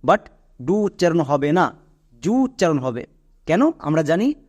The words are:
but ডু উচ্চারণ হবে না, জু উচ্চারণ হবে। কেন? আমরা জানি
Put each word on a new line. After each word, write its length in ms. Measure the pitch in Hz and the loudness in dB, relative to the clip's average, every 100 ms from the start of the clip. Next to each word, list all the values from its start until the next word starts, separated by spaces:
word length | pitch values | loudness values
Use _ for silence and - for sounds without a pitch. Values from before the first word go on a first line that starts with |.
but 140 | 131 214 - _ _ _ | 2 0 0 _ _ _
ডু 120 | 127 | -2
উচ্চারণ 460 | 202 208 - 175 165 | 0 -2 0 0 2
হবে 320 | 135 143 147 | 0 0 2
না, 240 | 165 147 - _ _ _ 120 | 2 0 -2 _ _ _ _
জু 120 | 147 | -2
উচ্চারণ 460 | 247 262 - 180 147 | 0 -2 0 0 0
হবে। 260 | 127 120 - _ _ _ - | -4 -8 -12 _ _ _ -2
কেন? 140 | 170 294 330 | 0 0 -2
আমরা 220 | 151 156 | -4 -2
জানি 300 | 151 165 240 302 | 0 0 0 -4